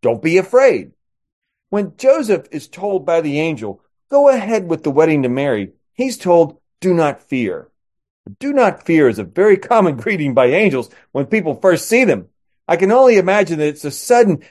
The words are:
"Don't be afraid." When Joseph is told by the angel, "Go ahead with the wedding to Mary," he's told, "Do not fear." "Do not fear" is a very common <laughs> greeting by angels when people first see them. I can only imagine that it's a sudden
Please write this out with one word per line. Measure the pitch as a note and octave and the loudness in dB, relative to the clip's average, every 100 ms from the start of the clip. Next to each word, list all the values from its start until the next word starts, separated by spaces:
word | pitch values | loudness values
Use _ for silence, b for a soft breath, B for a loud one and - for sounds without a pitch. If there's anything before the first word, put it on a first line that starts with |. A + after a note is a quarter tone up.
"Don't | - A#2+ | -4 -2
be | D#3+ F3+ | 0 0
afraid." | F#3 B3+ C4+ C3 - _ _ _ _ _ _ _ _ | 2 2 2 2 -6 _ _ _ _ _ _ _ _
When | G3+ F#3+ - | -6 -6 -2
Joseph | C4 D#4+ A3 F3+ - | 0 2 0 -4 -4
is | D#3 - | -14 -14
told | - G3+ F#3+ D3 | -12 -6 -6 -2
by | E3 | -2
the | D#3 C#3+ | -2 -2
angel, | D#3+ C#3+ G#2+ - _ _ _ | -4 -6 -10 -14 _ _ _
"Go | C#4 C#4+ | 2 4
ahead | B3+ G3+ A3 F3 | 2 0 -4 -4
with | D#3+ | -6
the | D3+ | -2
wedding | C#3 D#3+ D3+ | 2 2 2
to | B2+ | -2
Mary," | B2+ C#3+ G#2+ G2 _ _ | -2 -4 -4 -6 _ _
he's | - C4 - | -8 -8 -4
told, | F#3 E3+ D#3 - _ _ | 0 2 2 -4 _ _
"Do | F#3 | -2
not | F3 D3+ - | 0 0 -4
fear." | _ C3 G#2+ E2 - _ _ _ _ _ - G2+ | _ -6 -4 -6 -14 _ _ _ _ _ -20 -12
"Do | C#4 | -4
not | C#4+ A3 - | 0 0 0
fear" | - D#3+ C3 | 0 2 2
is | G#2 | 0
a | |
very | F2+ - G#3 G3 | -6 0 2 2
common | - A#3 F#3 C3 | 2 0 0 -2
<laughs> | |
greeting | A3 F#3+ C#3+ | -6 -6 -2
by | B2 B2 | 2 2
angels | D#3+ G#3+ C3 A2+ b b | 2 0 -2 -8 b b
when | C#3 C#3 | -8 -4
people | G#3+ D#3+ | -4 -4
first | C3+ F#3+ E3+ - | -2 0 0 0
see | A#3 | 0
them. | A#3+ A2 F2 _ _ _ - | 2 -2 -6 _ _ _ -4
I | E3+ | -2
can | F#3+ | 2
only | A#3+ C4 G#3+ | 4 4 4
imagine | F3+ G#3 E3+ D#3+ | 2 0 0 -2
that | D3+ | -4
it's | D3 | -6
a | D3 | -10
sudden | - - A#3+ A3 D3+ b | -8 0 2 2 -2 b